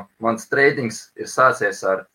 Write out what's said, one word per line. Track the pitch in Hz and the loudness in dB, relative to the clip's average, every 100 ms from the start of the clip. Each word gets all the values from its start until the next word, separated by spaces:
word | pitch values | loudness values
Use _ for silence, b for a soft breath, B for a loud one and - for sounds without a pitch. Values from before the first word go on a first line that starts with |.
| - - | -2 -6
mans | 113 110 - | -2 -2 -2
tradings | 135 139 147 117 - - | 2 2 2 -4 -6 -14
ir | - 107 | -14 -8
sācies | - 131 117 101 92 | 2 2 4 -2 -2
ar | 95 95 - | -2 -2 -4